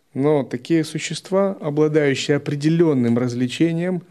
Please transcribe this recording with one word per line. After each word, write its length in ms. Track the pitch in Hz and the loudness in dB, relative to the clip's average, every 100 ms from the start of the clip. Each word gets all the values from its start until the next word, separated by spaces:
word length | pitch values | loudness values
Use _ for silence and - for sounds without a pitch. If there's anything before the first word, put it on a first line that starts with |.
| _ | _
Но 280 | 131 143 151 | -2 0 0
такие 420 | 127 123 - 165 | -2 -6 -2 0
существа, 720 | 156 156 - 156 - 190 196 196 | 0 -6 -8 -10 -2 0 0 -2
обладающие 760 | 160 147 156 156 147 131 - 143 | -4 0 2 4 2 0 0 -2
определенным 800 | 143 143 151 165 170 135 120 117 | -2 -2 2 4 4 4 2 2
развлечением, 840 | 127 120 127 - 165 165 175 180 - | 0 -2 -2 0 0 0 -2 -4 -6